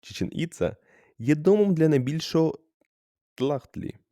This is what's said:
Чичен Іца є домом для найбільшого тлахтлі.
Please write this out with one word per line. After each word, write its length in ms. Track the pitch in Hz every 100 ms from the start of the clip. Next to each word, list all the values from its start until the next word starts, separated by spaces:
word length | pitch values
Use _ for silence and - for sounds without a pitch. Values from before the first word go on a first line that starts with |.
Чичен 280 | - - -
Іца 440 | - 165 - 85 - _ _ _ _
є 160 | 117
домом 400 | 151 170 208 202
для 140 | 165 156
найбільшого 680 | 143 127 156 - 165 160 - _ _ _ _ _ _ _
тлахтлі. 600 | - 131 143 - - 87 - _